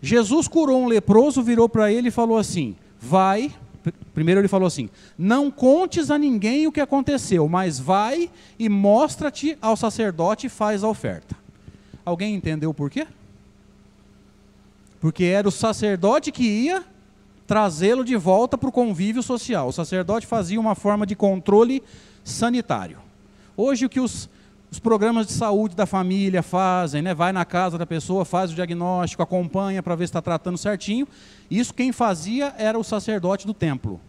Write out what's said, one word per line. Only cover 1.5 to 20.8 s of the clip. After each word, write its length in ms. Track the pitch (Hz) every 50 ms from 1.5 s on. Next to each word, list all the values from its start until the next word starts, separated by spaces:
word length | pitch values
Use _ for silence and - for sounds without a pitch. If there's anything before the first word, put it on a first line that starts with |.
| 240 226 226 233
pra 240 | - 214 214 208
ele 160 | 208 233 247 240
e 40 |
falou 260 | - - 233 233 226 220
assim, 380 | 208 - - 185 147 113 95 - - - - -
"Vai," 520 | - 120 156 190 190 190 196 208 247 294 - - - - - - _
pr-, 100 | 165 - - - - -
primeiro 280 | - 156 165 180 196
ele 60 | 202 196
falou 200 | - 190 185 180
assim, 220 | - - 123 104 - - - - - -
"Não 320 | 165 196 233 269 285 285
contes 600 | - - - 254 269 330 381 370 - 349 311 247
a 60 | 294 294
ninguém 500 | 294 294 254 214 185 214 247 294 311 320
o 40 |
que 100 | - -
aconteceu, 680 | 285 - - 277 269 - 285 269 - - - 170 151 151
mas 320 | 170 180 190 185 156 127
vai 500 | 131 135 185 196 208 226 269 339 349 339 - - - - - -
e 100 | 226 220
mostra-te 880 | 208 202 196 202 208 226 302 302 - - 302 294 269 - - 294 320 -
ao 140 | - 220 226
sacerdote 720 | 190 - 226 196 - 226 208 180 156 165 180 214 214 - 262
e 20 |
faz 340 | - - 220 208 214 202 196
a 40 | 220
oferta." 480 | 214 - - 120 92 82 - - - - _ - - _ - - - - - - - - -
Alguém 300 | - 175 170 196 214 214
entendeu 400 | 190 165 165 160 151 147 160 156
por 160 | - 147 143
quê? 160 | - 254 311 - - _ - - - - - - _ _ _ - _ - - - _ _ _ _ - - - - _ _ _ - _ - _ - _ _ _ - _ -
Porque 240 | - 160 156 - 185
era 240 | 175 180 202 208 202
o 40 |
sacerdote 800 | 185 - - 226 214 - - 214 202 180 170 196 240 302 294 311
que 120 | - - 247
ia 400 | 226 202 214 240 302 359 381 359 - - - _ _ _ _ _ _ _ - _
trazê-lo 580 | - 208 214 214 202 160 147 175 202 233 262 254
de 120 | 226 262
volta 420 | 220 156 180 185 196 233 262 - 247
pro 140 | - 269
convívio 500 | - 254 247 233 202 156 190 208 220 254
social. 460 | 240 - 254 240 - - 240 185 139 123
O 60 | -
sacerdote 520 | - 170 - - 185 185 170 202 226 -
fazia 340 | - - 226 196 165 196 226
uma 140 | 226 220 202
forma 320 | -